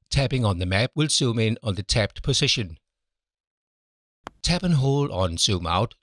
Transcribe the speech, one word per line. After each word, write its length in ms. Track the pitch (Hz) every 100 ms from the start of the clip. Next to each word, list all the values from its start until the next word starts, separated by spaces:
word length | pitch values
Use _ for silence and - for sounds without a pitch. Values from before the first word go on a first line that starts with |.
| _
tapping 340 | 139 131 131
on 140 | 107 90
the 80 | 90
map 240 | 95 127 147
will 120 | 151
zoom 300 | - 127 113
in 180 | 110 113
on 140 | 110 95
the 80 |
tapped 400 | - 120 101 -
position. 520 | 151 131 143 131 90 76 _ _ _ _ _ _ _ _ _ _ _ _ _ _ - -
Tap 220 | - 170
and 100 | 180
hold 380 | 151 135 143 143
on 260 | 90 92 85
zoom 300 | - 92 85
out 260 | 90 117 -